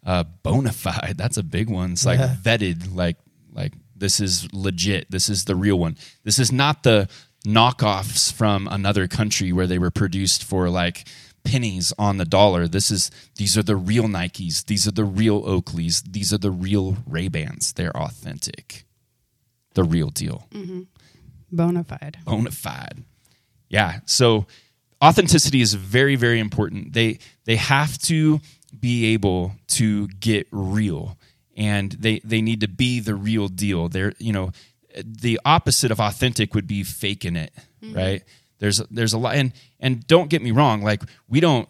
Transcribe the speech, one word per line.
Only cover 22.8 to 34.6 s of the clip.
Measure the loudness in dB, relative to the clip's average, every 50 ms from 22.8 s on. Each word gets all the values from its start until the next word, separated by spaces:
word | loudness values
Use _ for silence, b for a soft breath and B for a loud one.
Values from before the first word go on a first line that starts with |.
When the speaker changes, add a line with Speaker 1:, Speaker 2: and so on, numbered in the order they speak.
| -12 -14 -14 -16 -20 _ _ _ _ _ _ _ _ _ _ _ _ _
Speaker 1:
Yeah. | 0 0 0 0 -2 -8 -6
So | -4 2 4 6 6 6 4 0 b b b b b b b _ _ _ _ 6
authenticity | 8 8 8 4 6 6 4 4 4 4 4
is | 4 4 2
very, | -2 -4 0 2 4 4 4 4
very | 4 4 2 2 2
important. | 0 -2 -2 -2 -2 -2 -4 -8 -10 -6 0
They, | 0 2 2 0 -4 B B B B _
they | 0 0
have | 2 4 4 4 4 4 2 -2 -4
to | -2 0 2 4 4 4 4 2 0 b b b b _ -14 -6
be | -2 -2 0 2 2 2 2
able | 2 2 2 0 0 -2 -4 -6 -12 _ _
to | -2 0 2 2 2 0 -2 -6
get | -8 -4 0 0 0 0 -2 _
real, | -6 -6 -4 -2 0 0 0 0 -2 -4 -8 -10 -12 b b b b b b b _ -4
and | -2 -2 0 -2 -2 -4 -8
they, | -2 -2 0 0 -2 _
they | -2 0 0
need | 2 0 0 0
to | -2 -4
be | 0 0 0 0 0 -2
the | -2 -2 -4
real | -2 -2 0 0 0 0 -2
deal. | -4 -4 -2 -2 0 0 -2 -2
They're, | -4 -2 -4 -4 -4 _
you | -4 -4
know, | -2 -2 -4 -6 -8 b